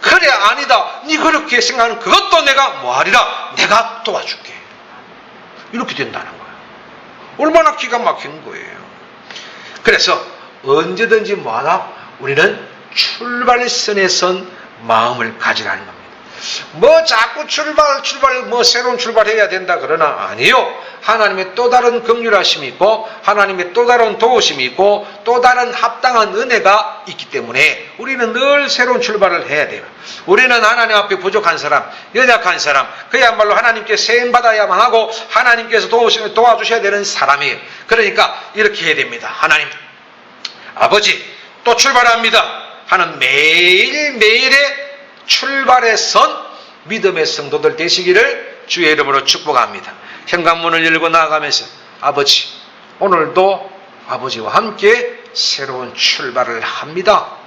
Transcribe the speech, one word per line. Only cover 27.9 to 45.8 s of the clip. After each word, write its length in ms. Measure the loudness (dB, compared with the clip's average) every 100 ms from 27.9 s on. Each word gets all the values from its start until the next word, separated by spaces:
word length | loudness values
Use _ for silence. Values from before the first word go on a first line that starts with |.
| -14
우리는 360 | -8 -4 -2
늘 360 | 0 2 2 0
새로운 320 | -2 0 0
출발을 480 | 0 0 0 0 -2
해야 200 | -2 -4
돼요. 140 | -6 -16 -20 -18 -16 2
우리는 380 | 4 4 4
하나님 320 | 2 2 2 0
앞에 220 | 0 -2
부족한 380 | -2 0 0 -2
사람, 320 | 0 0 -2 -16 -6
연약한 460 | 0 2 2 2 -2
사람, 280 | 0 0 0 -6 -6
그야말로 440 | 2 2 4 2
하나님께 420 | 2 2 0 -2 -4
세움받아야만 840 | 2 0 2 2 2 2 2 4
하고 320 | 4 4 0 -6 -2
하나님께서 580 | 0 4 2 2 -2 2
도우시-, 460 | 2 2 0 -2
도와주셔야 480 | 2 4 4 2 0
되는 220 | 0 -2
사람이에요. 540 | -4 -2 0 2 0 -6 -12 -20 -2
그러니까 500 | 2 2 2 0 -2 -12
이렇게 320 | -2 -2 -2 -2
해야 100 | -2
됩니다. 340 | -2 -6 -12
"하나님, 340 | -4 0 0 0 -12 -20 -20 -20 -20 -20 -18 -18 -18 -18 -2
아버지, 480 | 2 2 2 -2 -6 -20 -20 -6
또 120 | 0 2
출발합니다." 880 | 4 4 4 4 2 2 0 -6 -14 -20 -2
하는 240 | 0 0 -2
매일매일의 1400 | 0 2 4 4 4 4 2 -2 -4 2 2 4 2 2 2 -2 -12 -16 -20 -20 -4
출발의 720 | -4 -2 -2 2 4